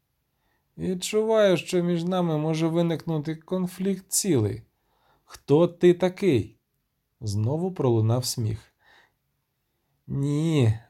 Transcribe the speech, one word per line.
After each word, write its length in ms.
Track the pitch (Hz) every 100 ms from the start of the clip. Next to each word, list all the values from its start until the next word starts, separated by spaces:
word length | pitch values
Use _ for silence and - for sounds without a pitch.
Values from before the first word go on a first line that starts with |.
| _ _ _ _ _ _ _ -
«Відчуваю, 760 | 170 185 - 214 220 220 202 170
що 260 | - 180
між 220 | 175 175
нами 340 | 170 185 175 151
може 280 | 156 156 165
виникнути 720 | 165 170 165 - 156 151 160
конфлікт 680 | - 185 180 - 190 190 -
цілей». 540 | - 202 139 104 107 - _ _ _ _ _
«Хто 440 | _ - - 143 170
ти 260 | 170 180
такий?» 600 | 175 185 185 196 123 - _ _ _ _ _ _ _
Знову 520 | 107 101 110 156 185
пролунав 520 | 180 135 113 110 123
сміх. 340 | 127 - 110 110 - _ _ _ _ _ _ _ _ _ _ _ _ _ -
Ні, 720 | 135 139 147 165 156 113 113